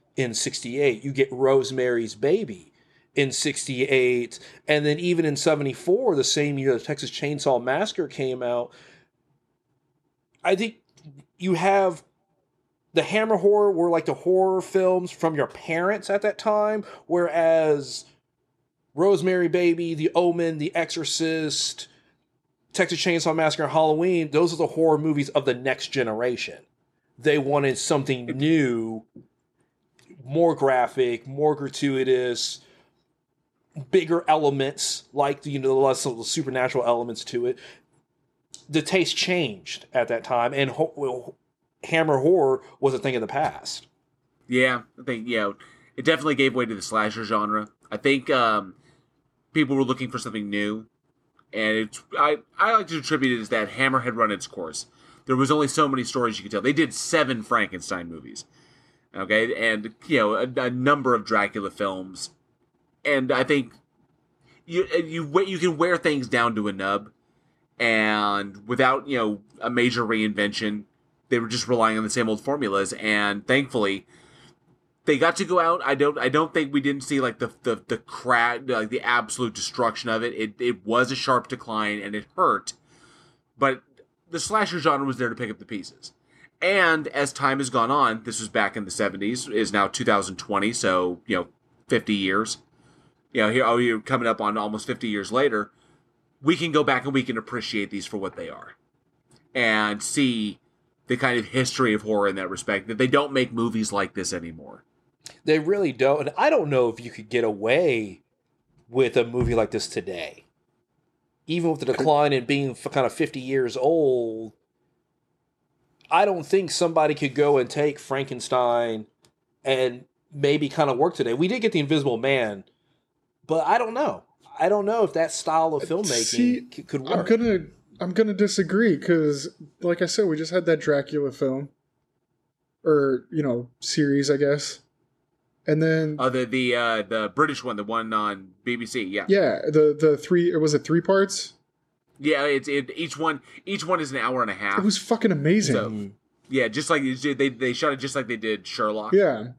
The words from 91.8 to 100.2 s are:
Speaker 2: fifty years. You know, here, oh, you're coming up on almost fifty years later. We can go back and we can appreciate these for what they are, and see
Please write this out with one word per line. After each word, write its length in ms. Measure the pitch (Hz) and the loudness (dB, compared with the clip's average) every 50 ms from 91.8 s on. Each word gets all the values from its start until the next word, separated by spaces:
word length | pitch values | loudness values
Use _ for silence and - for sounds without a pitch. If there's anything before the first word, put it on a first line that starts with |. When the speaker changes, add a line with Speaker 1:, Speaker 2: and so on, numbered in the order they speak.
| _ - | _ 0
Speaker 2:
fifty 260 | - 110 - - 107 | 0 0 2 0 0
years. 440 | 98 95 92 95 104 110 110 - - _ _ _ _ _ _ _ _ _ _ _ _ _ _ | 0 2 0 0 0 0 -2 -6 -12 _ _ _ _ _ _ _ _ _ _ _ _ _ _
You 100 | - 127 | -2 0
know, 80 | 107 107 | 0 2
here, 140 | 113 131 127 | 2 2 2
oh, 120 | 113 120 | 2 2
you're 240 | 120 123 120 113 107 | 2 2 0 0 -2
coming 260 | - - 135 123 117 | -4 -2 -2 -2 0
up 140 | 113 110 - | 0 -2 0
on 160 | 107 104 104 | -2 -2 -2
almost 300 | 110 104 107 107 107 - | -2 -4 -4 -6 -8 -6
fifty 220 | - 123 123 - 113 | -8 -8 -6 -6 -6
years 220 | 104 101 98 98 | -4 -4 -4 -2
later. 400 | 113 131 143 139 113 104 104 - _ _ _ _ _ _ _ _ _ _ _ _ _ _ | 0 0 2 2 0 -2 -6 -6 _ _ _ _ _ _ _ _ _ _ _ _ _ _
We 160 | 135 143 180 | 0 0 0
can 160 | 131 165 165 | 0 0 0
go 100 | 147 151 143 | 2 2 2
back 200 | 143 131 127 127 | 2 0 0 -2
and 80 | 147 | -2
we 100 | 135 135 120 | -2 -2 -2
can 120 | 127 117 | -2 -6
appreciate 540 | 113 110 - 127 117 107 - - 104 101 - | -8 -8 -8 -10 -10 -8 -6 -4 -4 -4 -4
these 160 | - 98 92 | -6 -10 -10
for 100 | - - | -8 -8
what 200 | 101 95 92 - | -8 -8 -8 -10
they 120 | - 85 78 | -10 -12 -12
are, 280 | 69 - - - - _ _ _ _ _ _ _ _ _ _ _ _ _ _ _ - | -14 -16 -18 -20 -20 _ _ _ _ _ _ _ _ _ _ _ _ _ _ _ -4
and 480 | 131 120 113 110 107 107 104 104 104 | 0 0 2 2 2 0 0 -2 -4
see 580 | - - - 147 | -6 -4 -2 0